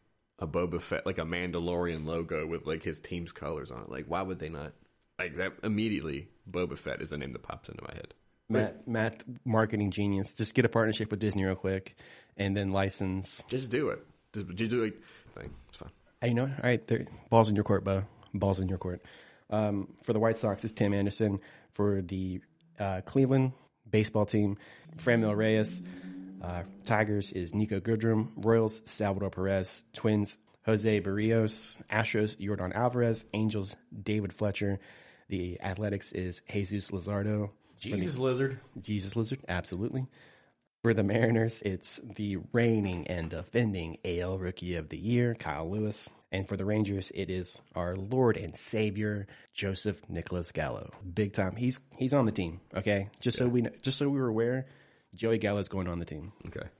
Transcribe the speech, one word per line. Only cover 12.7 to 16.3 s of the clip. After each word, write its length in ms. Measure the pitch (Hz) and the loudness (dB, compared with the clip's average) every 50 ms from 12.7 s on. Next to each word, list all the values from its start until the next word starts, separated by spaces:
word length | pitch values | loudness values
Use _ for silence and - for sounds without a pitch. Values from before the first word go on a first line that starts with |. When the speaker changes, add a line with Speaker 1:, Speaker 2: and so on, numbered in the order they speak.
Speaker 2:
license. 720 | 95 98 98 98 - - 98 95 92 95 92 - - - - - | 2 2 2 0 0 -2 -2 -2 -2 -2 -4 -6 -8 -10 -8 -6
Speaker 1:
Just 220 | 117 131 131 113 | -4 -4 -2 -2
do 180 | 113 143 151 107 | -2 0 0 0
it. 160 | - - - - - _ _ _ | -4 -6 -10 -20 -20 _ _ _
Just, 160 | - 107 98 87 90 | -8 -8 -8 -6 -4
just 160 | 101 117 110 | -2 0 0
do 120 | 120 123 113 | 2 2 0
it. 160 | 107 - - - - - - _ - - | 0 -2 -8 -18 -20 -20 -20 _ -20 -16
Thing. 160 | - - - - - - - | -14 -12 -12 -14 -16 -20 -20
It's 100 | - - | -18 -16
fine. 120 | - - - _ _ _ _ _ | -16 -18 -18 _ _ _ _ _
Speaker 2:
Hey, 80 | - | 0
you 60 | 123 | 2